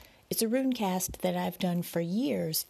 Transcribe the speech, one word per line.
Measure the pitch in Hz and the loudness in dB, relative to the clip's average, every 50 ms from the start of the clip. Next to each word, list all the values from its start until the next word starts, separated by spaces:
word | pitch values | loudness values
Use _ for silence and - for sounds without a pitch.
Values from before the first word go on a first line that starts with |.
| - - - - - _ | -10 -18 -20 -20 -6 _
it's | - - | -2 0
a | 226 | 2
runecast | 220 233 269 269 262 247 233 214 185 185 185 - - - | 2 2 2 2 2 0 2 0 0 2 0 -2 -4 -4
that | - - 180 175 | -2 -2 0 0
I've | 180 180 185 180 - | 0 0 -2 -2 -2
done | - 180 175 175 | 0 0 0 0
for | 170 - - 170 | -2 -2 -2 -2
years | 170 170 185 226 269 294 214 180 170 160 156 - - | 0 0 0 0 0 0 0 0 0 0 -2 -4 -2